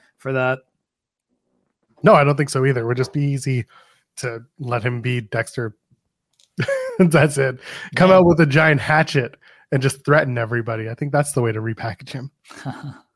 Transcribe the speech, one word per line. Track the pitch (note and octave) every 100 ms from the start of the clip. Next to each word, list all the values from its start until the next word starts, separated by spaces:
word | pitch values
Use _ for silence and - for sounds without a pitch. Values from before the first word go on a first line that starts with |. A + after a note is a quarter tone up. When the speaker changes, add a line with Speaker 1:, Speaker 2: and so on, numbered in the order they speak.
| _ _
Speaker 1:
for | C3
that. | C3 B2+ C3 _ _ _ _ _ _ _ _ _ _ _ _ _ _
Speaker 2:
No, | F#3
I | E3+
don't | C#3+ D3
think | C#3
so | C3 C3+
either. | B2
It | A#2
would | B2
just | B2+
be | D3
easy | C#3+ C#3 C3+ B2 - _ _ _ _ -
to | B2 A2+ A#2+ -
let | B2+ A#2+
him | B2 A#2+
be | A#2+ B2
Dexter. | G#2+ A#2 - - A2+ - _ _ _ _ _ _ _ -
<laughs> | - C5+ C5 A#4
That's | F3 D#3 D3+ C#3
it. | C3+ B2 - - -
Come | - F#3+
Speaker 1:
Yeah. | F#3+
Speaker 2:
out | F3
with | D#3+
a | D3+
giant | D3+ D#3 C#3
hatchet | - D#3 D#3 C#3+ A#2 - _ _ _
and | C#3
just | C3 -
threaten | - D3+ C#3+ A#2+
everybody. | A2 A#2+ A2+ A2 A2
I |
think | A#2 D3
that's | D3 C#3+
the | C3
way | A#2
to | A2
repackage | A2 A2 A2+ G2 C3
him. | C3 C3+ _ - -
Speaker 1:
<laughs> | C3+ - C#3+ - _